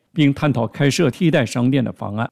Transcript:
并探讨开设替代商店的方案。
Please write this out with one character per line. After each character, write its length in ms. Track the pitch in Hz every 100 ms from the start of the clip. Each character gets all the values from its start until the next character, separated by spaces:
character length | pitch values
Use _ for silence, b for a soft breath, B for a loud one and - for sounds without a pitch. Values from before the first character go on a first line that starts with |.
| _
并 180 | - 143
探 200 | 139 151
讨 120 | 123 110
开 240 | - 143
设 200 | 127 151
替 200 | - 170
代 160 | 151 113
商 240 | 123 123
店 140 | 135
的 80 | 110
方 240 | - 104 104
案。 140 | 120